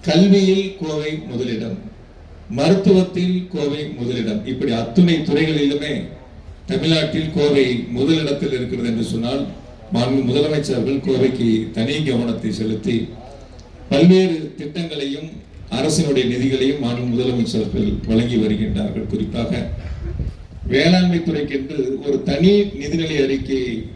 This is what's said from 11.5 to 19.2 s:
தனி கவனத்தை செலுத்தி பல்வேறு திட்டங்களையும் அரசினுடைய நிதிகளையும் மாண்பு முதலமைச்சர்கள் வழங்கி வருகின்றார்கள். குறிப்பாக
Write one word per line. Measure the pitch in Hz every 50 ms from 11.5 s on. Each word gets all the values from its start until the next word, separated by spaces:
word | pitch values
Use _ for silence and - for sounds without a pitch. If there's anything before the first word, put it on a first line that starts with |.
| 110 110 110 107 -
தனி | 110 113 135 147 156 156 135
கவனத்தை | 123 117 120 120 107 - - 110 95 -
செலுத்தி | 110 110 107 104 - 127 117 110 - - - - - - - - - - - - - - - - - -
பல்வேறு | 185 - 165 180 185 190 190 180 165 160 156 - - -
திட்டங்களையும் | - 147 156 175 165 160 151 147 139 139 139 147 156 160 - - - - - - - - 107 123
அரசினுடைய | 139 156 156 - 156 147 135 127 117 117 123
நிதிகளையும் | 127 131 135 131 127 131 135 - - 120
மாண்பு | 120 120 123 123 123 117
முதலமைச்சர்கள் | 123 127 131 120 120 110 - - 107 107 - - 107 104 104 - - - 113
வழங்கி | 110 117 120 120 123 110 104
வருகின்றார்கள். | 101 - 101 110 104 - 101 104 101 - 113 - - -
குறிப்பாக | -